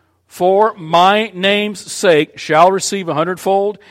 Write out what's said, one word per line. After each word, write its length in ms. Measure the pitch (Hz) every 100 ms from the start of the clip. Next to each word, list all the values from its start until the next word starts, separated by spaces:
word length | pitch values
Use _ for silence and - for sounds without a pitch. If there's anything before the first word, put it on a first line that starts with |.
| _ _ _
for 480 | - 180 196 214 214
my 560 | 160 170 180 208 220 180
name's 560 | 196 208 208 190 -
sake 480 | - 196 156 156 -
shall 320 | - 156 180
receive 360 | 190 - 202 170
a 60 |
hundredfold 640 | 143 165 185 - 196 202 208 _